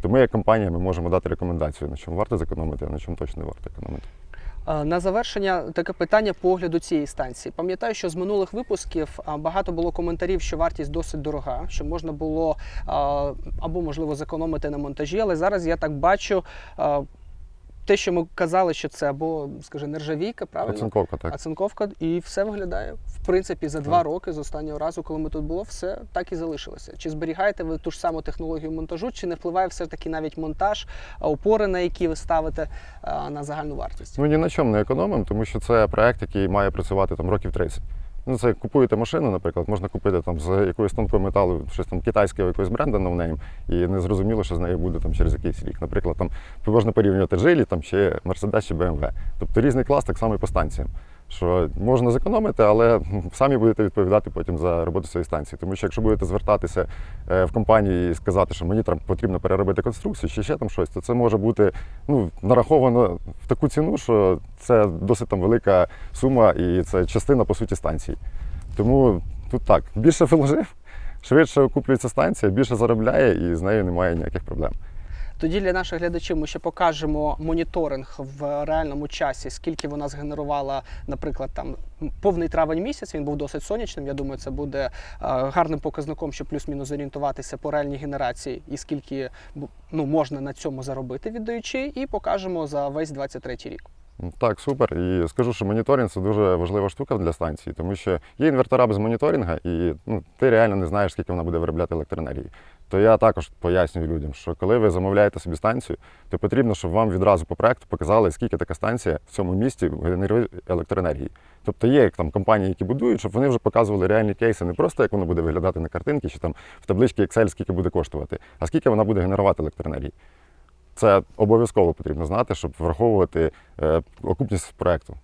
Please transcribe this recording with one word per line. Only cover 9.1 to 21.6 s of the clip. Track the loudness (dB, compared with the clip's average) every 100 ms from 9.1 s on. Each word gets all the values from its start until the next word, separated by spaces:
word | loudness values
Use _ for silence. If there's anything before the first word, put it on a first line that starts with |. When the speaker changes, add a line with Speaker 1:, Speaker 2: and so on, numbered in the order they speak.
| -8
Speaker 2:
а, | -8 -4
багато | -2 -2 -2
було | -2 -2
коментарів, | -2 -4 -2 -2 -2
що | -2 0
вартість | -2 0 -4
досить | -4 -6 -6
дорога, | -6 -6 -6 -6 -4
що | -4
можна | -4 -4 -6
було, | -6 -4 0 0 -2 -4 -8 -4
а, | -2 0 0 -2 -6 -8 -6
або, | -4 -4
можливо, | -4 -4 -4
зекономити | -4 -6 -4 -4 -2 -4
на | -4
монтажі, | -6 -6 -4 -2
але | 0 2
зараз | 2 0 -2
я | -2
так | -2
бачу, | 0 2 2 2 -2 -2 -16 -16 -4
а, | 0 0 -4 -14 -20 -18 -18 -20 -20 -18 0
те, | 2
що | 2
ми | 0 -2
казали, | -2 0 2 2
що | 0 -6
це | -4 -2
або, | -2 -4 -4 -6 -10
скажи, | -12 -10 -8
нержавійка, | -8 -6 -4 -4 -6 -10
правильно? | -6 -4
Speaker 1:
Оцинковка, | -4 0 0 0 -4
так. | -6
Speaker 2:
Оцинковка, | -8 -8 -4